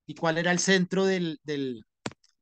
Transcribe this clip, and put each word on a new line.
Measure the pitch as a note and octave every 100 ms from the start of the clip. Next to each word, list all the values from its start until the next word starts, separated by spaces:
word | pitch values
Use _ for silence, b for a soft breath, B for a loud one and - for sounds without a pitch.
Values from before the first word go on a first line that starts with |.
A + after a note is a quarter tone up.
| -
y | -
cuál | E3 D#3+
era | E3+
el | F3
centro | F#3+ F#3+ F3+ F3+ F#3+
del, | F#3+ F3 D3+
del, | C#3+ D3 C3+ A#2 - _ - - _ _